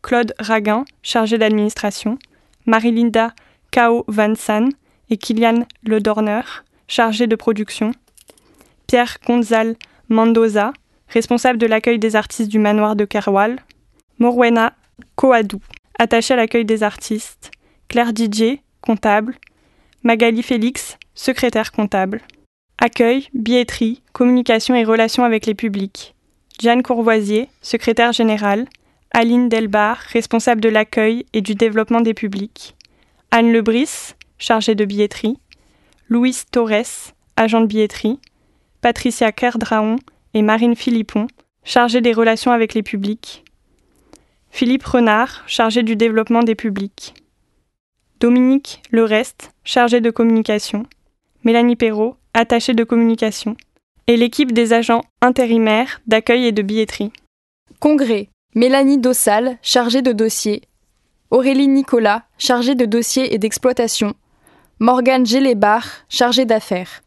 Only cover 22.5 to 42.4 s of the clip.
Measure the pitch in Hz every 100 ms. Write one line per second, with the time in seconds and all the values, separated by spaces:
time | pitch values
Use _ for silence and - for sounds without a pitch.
22.5 | _ _ - 233 - 233 269 277 254 220
23.5 | 247 240 - 226 240 _ - 247 247 240
24.5 | 220 220 247 220 226 226 - 240 220 220
25.5 | 208 226 202 196 - - _ _ _ _
26.5 | - 233 240 247 233 226 220 202 214 269
27.5 | _ - 226 - 226 240 240 226 214 208
28.5 | 202 262 _ _ _ _ 240 233 247 247
29.5 | 226 220 208 208 240 - 233 - 226 254
30.5 | 226 220 214 214 - 220 233 - 220 196
31.5 | 202 226 214 220 233 226 220 208 196 208
32.5 | - - _ _ _ _ _ _ 233 233
33.5 | 233 220 226 311 - - - - _ -
34.5 | 220 214 208 208 202 208 - 220 269 _
35.5 | _ _ _ _ _ _ 233 254 247 -
36.5 | 247 226 214 240 - - _ _ - 226
37.5 | 226 226 214 208 - 214 269 _ _ _
38.5 | _ _ _ 240 233 247 - 226 - 247
39.5 | 233 220 220 214 233 _ _ _ 220 214
40.5 | 220 240 233 - 233 214 208 226 _ _
41.5 | _ - 247 240 240 233 226 226 226